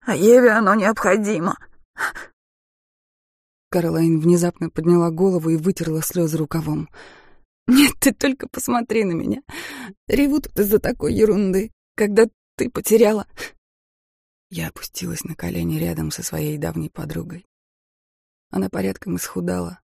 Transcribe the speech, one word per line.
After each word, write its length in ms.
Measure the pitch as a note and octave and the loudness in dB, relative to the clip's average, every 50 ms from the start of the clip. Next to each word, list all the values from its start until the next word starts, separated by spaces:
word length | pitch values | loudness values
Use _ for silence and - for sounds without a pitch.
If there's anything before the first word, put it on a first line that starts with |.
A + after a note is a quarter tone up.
а 160 | _ - G#3 | _ -2 -2
Еве 340 | E3+ F3 G#3+ A#3+ B3+ B3 A#3+ | 2 6 8 8 8 8 6
оно 240 | G#3+ A3 A3+ F#3+ G3+ | 4 4 4 2 2
необходимо». 800 | A3 G3 G3+ A3 - - G3+ F3+ G#3+ G#3+ G3+ A3 D#3+ D#3+ - - - - - - - - _ _ - - - - - - - _ _ _ _ _ _ _ _ _ _ _ _ _ _ _ _ _ _ _ _ _ _ _ _ _ _ _ _ | 2 2 0 0 0 2 2 2 2 2 -2 -2 -2 -2 -4 -4 -6 -10 -20 -20 -20 -20 _ _ -8 -8 -8 -8 -10 -18 -20 _ _ _ _ _ _ _ _ _ _ _ _ _ _ _ _ _ _ _ _ _ _ _ _ _ _ _ _
Кэролайн 500 | - F3+ E3 E3 E3 D#3+ E3 E3 E3 D#3+ | -2 0 0 0 0 2 2 2 2 2
внезапно 480 | D3+ E3+ F3 F3 E3+ F3 F3 - E3+ D#3+ | 4 4 4 4 4 0 -2 -4 -8 -6
подняла 420 | _ - E3 E3 F3 F3 E3+ E3+ | _ -2 2 2 4 4 4 2
голову 380 | E3 D#3+ F#3 G3 F#3 F3 D#3+ E3 | 0 2 2 2 2 0 0 0
и 60 | E3 | -2
вытерла 460 | D#3+ D#3 F#3 F#3+ - E3+ D#3+ D#3 D#3+ D#3+ | 0 0 -2 -2 -2 -4 -4 -4 -4 -4
слезы 340 | - - F#3 E3+ D#3+ D3+ | -4 -2 -2 -2 0 0
рукавом. 520 | D#3+ D#3+ D3 - E3 D#3 D#3 D3+ D#3 D#3+ - _ - - - - - _ - - - _ _ _ _ _ - | -2 -4 -2 -4 -4 -4 -2 -4 -4 -6 -10 _ -20 -20 -20 -20 -20 _ -20 -20 -20 _ _ _ _ _ 4
«Нет, 260 | B3 C4 C#4+ C4 - - | 6 6 6 6 4 2
ты 120 | - C#4 - | 2 2 2
только 360 | _ - C#4 C4 - - - | _ -2 -2 -2 -2 -8 -14
посмотри 560 | _ - - - B3 A#3+ A#3 A#3+ G#3+ A3+ A3 | _ -10 -4 -2 -2 -2 -2 0 0 0 0
на 80 | F#3+ E3+ | 0 -2
меня. 300 | E3 - - G3+ C4 C#4+ _ - D#4+ - - C#4+ C4+ B3+ G#3+ F#3+ _ _ - | -4 -2 -4 -6 -6 -6 _ -16 -14 -14 -14 -14 -14 -16 -18 -18 _ _ -2
Реву 320 | - C4+ C#4+ C#4+ C#4 D4+ | 0 2 2 2 0 -2
тут 180 | - - - - | -4 -6 -2 -2
из-за 220 | G#3 G3+ G#3 G#3 | 0 2 2 0
такой 340 | - - B3 - - - A#3+ | 0 0 -6 -4 -4 -4 0
ерунды, 560 | A3 G#3+ G#3+ G#3+ F#3+ G#3 F#3+ F#3 F#3+ G3+ A3 _ _ _ _ _ | 2 2 2 4 2 0 0 0 -2 -4 -6 _ _ _ _ _
когда 320 | - A3 G#3 G#3 G3 A3+ A3+ _ _ _ _ _ | -2 -2 0 4 4 4 4 _ _ _ _ _
ты 120 | - - B3 | -6 -6 -6
потеряла». 600 | - - A3 - G#3 A3+ A#3 G#3 A3 G#3+ - _ - - - - - _ _ _ _ _ _ _ _ _ _ _ _ _ _ _ _ _ _ _ | -4 -6 -2 2 4 6 6 6 4 0 -6 _ -14 -16 -16 -16 -16 _ _ _ _ _ _ _ _ _ _ _ _ _ _ _ _ _ _ _
Я 180 | - - - E3 | -10 -8 -8 -8
опустилась 560 | - - - - _ - F3+ F3 E3+ D#3+ - | -8 -12 -18 -14 _ -10 -10 -8 -8 -8 -10
на 120 | - D#3+ | -10 -10
колени 420 | - - F3 F3+ F3 E3 E3 D#3+ D#3 | -8 -8 -6 -4 -4 -4 -2 -2 -2
рядом 320 | D#3+ E3+ E3+ D#3+ D#3 D#3 | -2 -4 -4 -4 -6 -6
со 140 | D#3 - E3+ | -6 -8 -10
своей 340 | - - D#3 D#3 D3+ D3+ D3+ | -8 -6 -6 -6 -6 -6 -6
давней 320 | D3+ E3 D#3+ E3 D#3+ D#3 | -6 -6 -6 -6 -8 -8
подругой. 560 | _ - E3 D3+ D#3 E3 E3 - - E3+ - _ _ _ _ _ _ _ _ _ _ _ _ _ _ _ _ _ _ _ _ _ | _ -12 -12 -10 -8 -10 -10 -10 -14 -18 -20 _ _ _ _ _ _ _ _ _ _ _ _ _ _ _ _ _ _ _ _ _
Она 180 | - F#3 F#3+ F#3+ | -6 -4 -4 -4
порядком 480 | - - F#3 G3 F#3+ - - G3+ F3 | -4 -4 -4 -4 -4 -6 -8 -8 -6
исхудала 640 | F3 - - - F#3 F3 F3 F#3 F3+ F3+ E3+ F3 - _ | -6 -6 -8 -8 -6 -4 -4 -4 -4 -4 -8 -10 -16 _